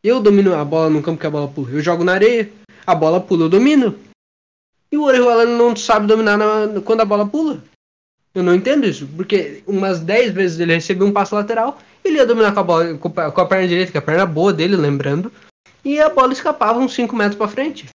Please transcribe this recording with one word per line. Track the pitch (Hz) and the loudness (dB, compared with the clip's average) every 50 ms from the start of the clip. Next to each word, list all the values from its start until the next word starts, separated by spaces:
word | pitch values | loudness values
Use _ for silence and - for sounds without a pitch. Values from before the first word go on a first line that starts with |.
Eu | - 208 247 262 | 2 2 0 4
domino | 208 208 202 196 196 190 180 | 4 4 4 4 4 2 0
a | 151 147 | 0 -2
bola | 143 156 160 160 156 | -2 0 0 2 2
num | 156 151 | 0 0
campo | 143 170 160 151 | -2 -4 -6 -6
que | - | -6
a | 156 | -6
bola | 151 147 143 | -4 -4 -6
pula. | 139 143 151 135 120 | -6 -8 -10 -10 -6
Eu | 131 151 | -6 -4
jogo | 143 175 170 170 | -2 -2 -2 0
na | 170 175 185 | 0 0 2
areia, | 196 202 233 247 226 214 208 - _ _ _ - - - | 2 2 2 2 0 -4 -6 -10 _ _ _ -20 -12 -2
a | - 175 | -2 0
bola | 160 160 156 170 185 | 2 2 2 2 0
pula, | 185 - 190 165 165 | 0 -2 0 0 2
eu | 160 | 2
domino. | 180 202 247 285 302 277 247 208 - - - - _ _ _ _ _ _ _ _ _ _ _ _ _ _ _ _ | 4 4 4 4 4 4 2 2 -4 -6 -18 -20 _ _ _ _ _ _ _ _ _ _ _ _ _ _ _ _
E | - | -4
o | 294 302 | 0 2
Orejuela | 277 262 247 247 240 233 226 233 | 2 2 4 4 4 4 4 2
não | 240 240 240 240 240 226 | 2 2 2 2 2 2
sabe | 208 - - 226 214 208 208 | -2 0 0 0 2 4 2
dominar | 220 220 220 208 208 | 2 2 2 2 2
na, | 208 214 214 214 214 214 208 208 202 | 2 2 0 0 0 -2 -2 -4 -6
quando | 202 - 226 220 | -2 -2 0 0
a | 220 | 2
bola | 202 208 208 208 202 | 0 0 -2 -2 -2
pula. | - 302 320 302 269 151 - _ _ _ _ _ _ _ _ _ _ _ _ _ _ | -2 -2 -2 -2 -4 -8 -12 _ _ _ _ _ _ _ _ _ _ _ _ _ _
Eu | 190 | -2
não | 180 185 180 | 2 2 2
entendo | 185 202 254 285 294 277 | 2 2 0 0 2 0
isso, | 190 147 - 143 135 151 | 0 -2 -4 -12 -14 -10
porque | 165 190 202 214 190 160 143 143 - _ | -12 -4 -2 -2 -2 -2 -4 -12 -14 _
umas | 185 202 190 190 196 185 165 | -6 -4 -2 -2 -2 -4 -4
dez | 160 170 208 233 247 220 | -4 0 0 0 0 0
vezes | 175 185 196 180 160 160 | 0 -2 -2 -2 -2 -2
ele | 175 170 | -2 0
recebia | 165 165 160 - 190 180 196 | 0 -2 -2 -4 -2 0 0
um | 202 | 0
passe | 202 208 196 - 214 | 0 0 -2 -2 -4
lateral, | 208 208 208 226 226 226 269 277 - - _ _ _ _ | -6 -4 -4 -2 -2 -2 -4 -6 -10 -20 _ _ _ _
ele | 392 311 | -2 2
ia | 302 254 | 2 2
dominar | 226 240 226 220 202 | 2 4 2 2 2
com | 202 208 | 2 0
a | |
bola, | 185 170 170 165 170 170 160 | 0 2 2 0 0 -2 -4
com | 147 - 175 - 185 | -8 -8 -8 -4 -4
a, | 160 151 | -6 -2
com | - 185 | 0 -2
a | 180 | 0
perna | 180 190 190 185 | 2 0 0 0
direita, | 180 175 175 185 180 | 0 0 -2 -2 -2
que | - 156 | -4 -6
é | |
a | |
perna | - - 156 175 196 | -2 0 0 0 0
boa | 180 151 156 175 202 | 0 0 0 0 0
dele, | 180 151 160 185 202 | 0 0 0 0 0
lembrando, | 180 147 143 143 135 139 139 139 165 185 240 _ - - _ _ _ _ _ _ _ _ | 0 0 0 -2 -2 -2 -4 -4 -4 -4 -8 _ -18 -20 _ _ _ _ _ _ _ _
e | 277 285 302 | -4 0 2
a | 302 311 | 0 2
bola | 311 269 262 262 | 4 2 2 2
escapava | 269 - - 302 294 - 220 214 226 240 | 0 -2 -4 -4 -2 0 0 0 2 0
uns | 262 254 - | 0 -2 -2
cinco | - 240 233 254 | -4 -4 -2 -2
metros | 226 208 208 202 | 0 0 0 0
pra | 208 220 208 | -2 -6 -4
frente. | 208 254 277 320 - - - - _ | -4 -6 -6 -6 -6 -10 -18 -20 _